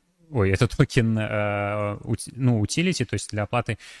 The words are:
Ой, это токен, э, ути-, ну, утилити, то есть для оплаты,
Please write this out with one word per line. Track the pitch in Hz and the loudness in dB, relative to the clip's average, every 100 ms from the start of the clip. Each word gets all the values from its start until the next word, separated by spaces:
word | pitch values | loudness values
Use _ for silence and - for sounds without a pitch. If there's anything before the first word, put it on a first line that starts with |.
| _ _ - | _ _ -6
Ой, | 139 95 | 0 2
это | 95 120 | 4 2
токен, | - 139 - 113 110 | 2 2 4 2 2
э, | 107 107 104 101 101 107 104 104 | 0 -2 -2 -2 -2 -2 -2 -4
ути-, | 123 120 - | -4 -6 -6
ну, | - 131 117 | -2 2 2
утилити, | 101 - 180 160 | 2 0 0 0
то | 127 | -2
есть | 104 - | -4 -6
для | 104 | -6
оплаты, | 104 120 117 107 - - | -2 -2 -2 -6 -10 -20